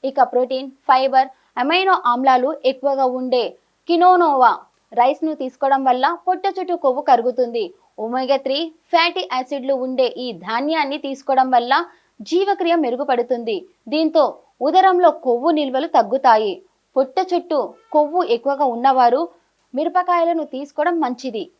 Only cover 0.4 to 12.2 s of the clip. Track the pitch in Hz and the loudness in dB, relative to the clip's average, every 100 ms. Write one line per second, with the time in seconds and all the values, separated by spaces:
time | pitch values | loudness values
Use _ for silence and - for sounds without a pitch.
0.4 | 254 262 269 _ - 262 269 262 269 _ | -2 -4 -8 _ 0 0 4 2 0 _
1.4 | _ - 262 349 381 370 247 240 269 254 | _ -6 0 0 2 0 0 0 2 4
2.4 | 254 311 262 262 277 269 262 254 254 247 | 2 -2 -2 -2 -2 0 0 -2 -2 -2
3.4 | 208 - _ _ - 339 359 359 330 277 | -2 -8 _ _ -2 2 4 4 4 4
4.4 | 247 - - _ _ 226 247 294 311 294 | 4 2 -8 _ _ 0 0 0 -6 -6
5.4 | 262 _ 269 269 262 254 269 339 - 370 | -10 _ 0 0 0 0 0 -2 -4 -2
6.4 | 392 381 359 349 277 254 294 247 233 247 | -2 -4 -4 -2 0 -2 2 2 2 -2
7.4 | 240 233 185 - _ - 220 247 262 269 | -2 -2 -6 -10 _ -10 -6 -6 -2 -2
8.4 | 269 277 330 311 _ 339 339 349 349 - | 0 -4 -6 _ _ 0 0 -2 -6 -8
9.4 | 269 285 254 269 254 254 254 - 247 185 | -6 -8 -4 -4 -4 -2 -2 -2 -10 -10
10.4 | 180 226 285 320 277 285 277 269 - 262 | -6 -4 -2 -2 -4 -6 -8 -10 -2 0
11.4 | 262 247 240 277 349 _ _ _ | 2 0 2 0 -2 _ _ _